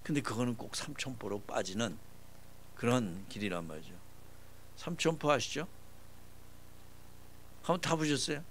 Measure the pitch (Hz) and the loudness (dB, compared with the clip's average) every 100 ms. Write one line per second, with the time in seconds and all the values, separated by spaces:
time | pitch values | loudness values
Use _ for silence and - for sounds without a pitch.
0 | - 143 - 110 123 117 120 - - 139 | 4 4 4 4 4 2 -2 -4 -4 -4
1 | - 117 104 101 - 113 92 95 113 82 | -4 -2 -2 -2 2 0 2 2 2 0
2 | - - - - - - - - 120 123 | -8 -10 -10 -10 -12 -12 -10 2 6 6
3 | 104 87 98 104 104 87 82 78 80 87 | 4 -2 -6 -2 0 0 -2 -6 -6 -8
4 | - - - - - - - - - 170 | -10 -10 -10 -10 -12 -12 -10 -6 -4 4
5 | 165 160 147 139 - 139 175 - - - | 4 4 6 6 4 -2 -2 -8 -10 -10
6 | - - - - - - - - - - | -10 -10 -10 -10 -12 -12 -12 -12 -12 -12
7 | - - - - - - - 175 139 160 | -12 -12 -12 -12 -12 -4 2 4 6 4
8 | 156 139 - 147 - | 6 4 4 0 -2